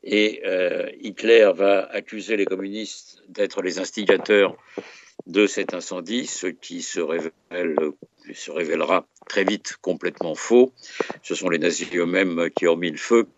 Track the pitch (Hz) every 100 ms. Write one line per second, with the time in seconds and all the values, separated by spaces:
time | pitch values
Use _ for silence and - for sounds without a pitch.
0 | - 107 107 - 101 92 90 90 87 -
1 | 107 92 110 117 104 87 98 98 - 104
2 | - 107 98 107 98 92 98 104 104 -
3 | - - _ - 98 - 90 87 92 -
4 | 98 95 - 104 95 - _ - - -
5 | - - - 90 101 - 95 90 - 90
6 | 82 120 - - 92 82 - 87 - 90
7 | 78 82 80 _ _ 90 85 73 78 -
8 | - _ - - - 76 80 82 78 90
9 | - _ - 101 98 104 - - - 87
10 | 87 - 85 78 - 120 127 _ - -
11 | - - - 85 92 85 82 85 87 90
12 | 85 92 92 85 85 - 87 85 87 76
13 | - 117 107